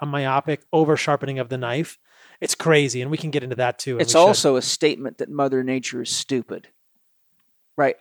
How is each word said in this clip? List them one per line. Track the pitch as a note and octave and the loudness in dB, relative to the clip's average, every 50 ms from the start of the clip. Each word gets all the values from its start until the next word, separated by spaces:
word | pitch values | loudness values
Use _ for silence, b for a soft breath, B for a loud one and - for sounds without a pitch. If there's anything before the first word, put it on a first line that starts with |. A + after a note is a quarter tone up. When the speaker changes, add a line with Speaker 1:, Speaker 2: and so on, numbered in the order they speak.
Speaker 1:
a | D3 | -6
myopic | D3 C#3+ C#3+ C3+ C3+ C3 C#3 - E3 D3 - _ _ | -4 -4 -2 -2 0 0 0 0 -2 -4 -4 _ _
over-sharpening | - D#3+ D#3+ D3+ D3+ - - D#3 C#3+ - C#3+ C#3 C3+ C3 | 2 2 4 4 2 2 2 0 -2 -2 -2 -6 -6 -6
of | B2 A#2 | -6 -6
the | C3 B2+ | -6 -6
knife. | B2 A#2 B2 D3+ D#3+ - - _ b b b b b b b b | -4 -4 -2 -4 -4 -6 -10 _ b b b b b b b b
It's | F3 E3 - | -6 -6 -6
crazy, | - - E3 D#3 D3 C#3+ B2+ A#2+ B2 | -2 2 4 4 4 4 2 -2 -4
and | B2+ C#3 | -4 -4
we | D#3 | -6
can | D#3 D#3+ D#3 | -6 -4 -4
get | C#3+ D3 B2+ | -4 -4 -4
into | B2+ B2 | -4 -4
that | B2 B2 B2 - - | -2 -2 -2 -2 -4
too, | - C#3 | -6 -6
and | B2 A#2 | -2 -2
Speaker 2:
It's | D#3 A#2 - | -2 4 6
Speaker 1:
we | D#3+ | 8
should. | F3 | 8
Speaker 2:
also | G#3 G3+ - - D3 C3 | 8 6 4 2 2 2
a | B2+ | 2
statement | B2 - - - D#3+ D#3 - - C3+ C3 - - | 0 -2 -2 0 0 0 0 -2 -8 -12 -8 -8
that | - - | -8 -6
Mother | D3 C#3+ C#3 C3+ C3 B2+ | -2 -2 0 0 0 -2
Nature | B2+ C3 C3 C3 A#2+ - B2+ B2 | -2 -2 -4 -4 -4 -6 -8 -8
is | A#2+ - | -8 -6
stupid. | - - - - C#3 B2 A2+ - G2 F2 - _ _ _ _ _ _ _ _ _ _ _ _ _ _ _ _ _ _ _ _ _ _ | -6 -6 -4 -4 -4 -4 -4 -6 -12 -14 -14 _ _ _ _ _ _ _ _ _ _ _ _ _ _ _ _ _ _ _ _ _ _
Right. | - C#3+ C3 - - | 0 0 0 0 0